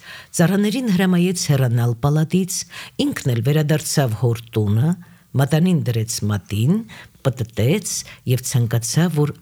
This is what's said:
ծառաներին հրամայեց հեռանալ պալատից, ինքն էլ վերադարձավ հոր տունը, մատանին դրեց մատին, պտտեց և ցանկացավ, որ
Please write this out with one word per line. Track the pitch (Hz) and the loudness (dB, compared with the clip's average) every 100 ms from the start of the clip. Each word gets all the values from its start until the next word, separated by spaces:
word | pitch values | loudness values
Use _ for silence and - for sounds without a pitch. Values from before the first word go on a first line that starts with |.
| - - - | -14 -20 -6
ծառաներին | - 165 196 208 220 247 | 0 2 2 0 0 0
հրամայեց | 180 190 180 175 180 - | 2 2 2 2 0 0
հեռանալ | 139 127 120 117 113 | 2 2 2 0 0
պալատից, | 143 151 156 185 185 - - - - | 0 2 2 0 -2 -6 -10 -14 -10
ինքն | - 285 - 135 | -4 -2 -2 -2
էլ | 117 | 0
վերադարձավ | 117 151 147 151 - - 131 110 | 2 2 2 0 -2 -2 0 0
հոր | 120 113 - | 0 -2 -4
տունը, | 110 104 107 151 180 - - _ | -2 2 2 2 0 -6 -20 _
մատանին | 127 139 156 180 170 | -2 2 2 2 2
դրեց | 117 113 110 - | 0 -2 -2 -4
մատին, | 104 104 - 101 123 214 226 - - _ | -2 -2 -2 0 2 2 -2 -14 -20 _
պտտեց | 135 123 113 - 113 208 - - - - | -4 -2 -4 0 0 0 -2 -8 -10 -8
և | - 123 | -2 -2
ցանկացավ, | - 123 117 113 113 - 175 151 | 0 -2 0 -2 -2 0 0 0
որ | 147 - | -2 -2